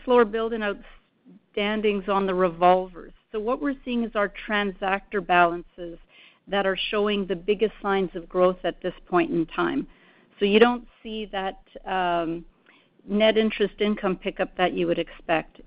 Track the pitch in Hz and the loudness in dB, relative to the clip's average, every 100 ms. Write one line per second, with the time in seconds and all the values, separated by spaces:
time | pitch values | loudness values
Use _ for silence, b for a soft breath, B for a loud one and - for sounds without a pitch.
0 | - 247 214 226 226 226 208 - - - | 2 4 4 0 -4 -2 -4 -6 -12 -20
1 | _ _ - - _ - 208 214 214 202 | _ _ -20 -20 _ -4 -2 0 0 0
2 | 190 196 196 180 185 165 180 185 185 170 | 0 0 0 2 0 4 6 6 2 -10
3 | 180 - _ 220 214 277 285 269 254 240 | -20 -20 _ -6 -4 -2 -4 -4 -4 -4
4 | 226 220 202 - - 208 202 185 190 196 | -2 -2 -2 -4 -4 -2 -2 -4 -2 -4
5 | - 208 175 175 175 175 - - 175 170 | -4 -6 2 4 4 2 -10 -14 -14 -14
6 | - b b b - 196 190 185 - 214 | -20 b b b -6 -2 -2 -2 -4 -2
7 | 208 202 185 180 180 202 214 - 202 196 | 0 -2 -4 -4 -2 0 -2 -2 -2 0
8 | 180 185 165 185 180 185 175 - 180 - | -2 -6 -6 2 2 2 -4 -6 -8 -10
9 | - 175 165 170 160 - 170 139 - b | -2 -2 0 -2 -2 -2 -2 -2 -6 b
10 | b b b - 202 214 240 247 233 _ | b b b -2 2 6 6 4 -8 _
11 | 233 220 202 196 190 - _ - - 185 | -14 -12 -10 -8 -8 -8 _ -16 -6 -2
12 | 180 175 165 170 165 b b b b _ | 0 0 -2 -6 -10 b b b b _
13 | - 202 220 214 220 - 196 - 208 208 | -4 2 4 4 2 0 -2 0 -2 0
14 | 196 185 196 - 185 - 180 185 170 170 | -2 -2 -4 -4 -4 0 0 0 0 -2
15 | 170 - - 160 - - | -4 -8 -2 -2 -2 -12